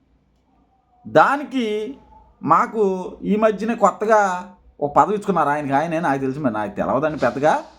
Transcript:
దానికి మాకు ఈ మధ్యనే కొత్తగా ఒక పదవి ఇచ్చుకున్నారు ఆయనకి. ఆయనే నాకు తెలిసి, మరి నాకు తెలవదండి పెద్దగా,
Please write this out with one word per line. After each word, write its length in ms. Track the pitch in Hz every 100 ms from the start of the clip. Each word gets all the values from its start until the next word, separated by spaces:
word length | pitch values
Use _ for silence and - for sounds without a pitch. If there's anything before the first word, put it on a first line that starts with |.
| _ _ _ _ _ _ _ _ _ _ 107
దానికి 920 | 143 196 285 285 262 220 214 214 277 - - _ -
మాకు 760 | - 170 233 226 196 185 180 -
ఈ 140 | 180 208
మధ్యనే 380 | 220 190 226
కొత్తగా 800 | 226 196 190 214 214 196 180 202 - _ -
ఒక 160 | 143 143
పదవి 180 | 156
ఇచ్చుకున్నారు 340 | 208 202 175 143
ఆయనకి. 240 | 151 139
ఆయనే 280 | 139 165 165
నాకు 180 | 170 139
తెలిసి, 200 | 135 139
మరి 160 | 135
నాకు 220 | 107 104 95
తెలవదండి 420 | 85 120 156 -
పెద్దగా, 460 | 123 135 147 277 -